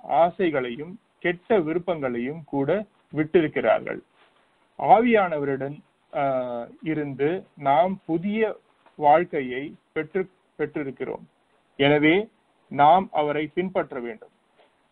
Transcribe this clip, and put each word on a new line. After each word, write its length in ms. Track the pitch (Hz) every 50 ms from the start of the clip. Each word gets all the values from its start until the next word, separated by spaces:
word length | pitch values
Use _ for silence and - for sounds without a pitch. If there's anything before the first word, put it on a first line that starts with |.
| - -
ஆசைகளையும் 920 | 135 147 165 175 170 - 196 170 147 139 127 123 117 127 147 170 185 - _ _ _ _
கெட்ட 400 | - 170 175 170 _ - 233 208
விருப்பங்களையும் 840 | 160 151 160 180 170 - 175 156 139 127 120 120 120 131 151 170 147
கூட 400 | - - 139 139 139 175 202 214 - _ _ _ _ -
விட்டிருக்கிறார்கள். 840 | 139 156 156 - 180 156 151 - 135 117 113 104 107 - - 117 - - _ _ _ _ _ _ _ _ _ _ _ _ _ _ -
ஆவியானவருடன், 1000 | 139 143 180 214 247 247 226 214 196 175 165 147 143 139 139 131 131 139 147 165 - _ _ _ _ _ -
ஆ, 520 | - 143 139 135 127 123 123 120 120 120 - - - -
இருந்து 640 | 160 156 151 147 143 135 123 139 151 175 190 - _ _
நாம் 440 | - 143 139 139 151 175 190 196 196 _
புதிய 500 | - 160 170 165 202 208 220 220 214 - - _ _ _ _ _ _ _
வாழ்க்கையை 800 | - 151 147 147 165 180 175 - 156 131 127 123 131 143 165 - - _ _ -
பெற்று, 360 | 156 160 156 - 196 185 190 _ _ _ _ _ -
பெற்றிருக்கிறோம். 640 | 151 147 - 160 147 135 123 - 139 117 104 - - - _ _ _ _ _ _ _ _ _
எனவே 520 | - 135 139 147 147 147 156 165 196 214 226 _ _ _ _ _ _ _ -
நாம் 400 | - 139 143 151 165 185 196 - -
அவரை 340 | 156 151 147 147 147 156
பின்பற்ற 540 | 151 - 180 180 185 180 190 165 139 147 135
வேண்டும். 280 | 120 117 110 107 - - _ _ _ _ _ _ _ _ _ _ _ _